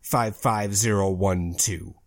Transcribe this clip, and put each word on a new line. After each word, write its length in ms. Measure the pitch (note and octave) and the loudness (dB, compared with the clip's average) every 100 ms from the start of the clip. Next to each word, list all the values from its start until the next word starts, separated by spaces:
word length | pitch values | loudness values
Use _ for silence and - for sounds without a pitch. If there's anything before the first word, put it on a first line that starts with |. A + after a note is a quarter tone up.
five 340 | - C3+ A2+ | 0 0 0
five 400 | G#2 B2 G#2+ G#2 | 0 0 0 0
zero 360 | G2+ A2+ G#2 G2 | 0 2 2 2
one 440 | F#2 G2 F2+ F2 E2+ | 2 2 2 -2 -2
two. 360 | - F2 F#2 - | -4 -4 -10 -18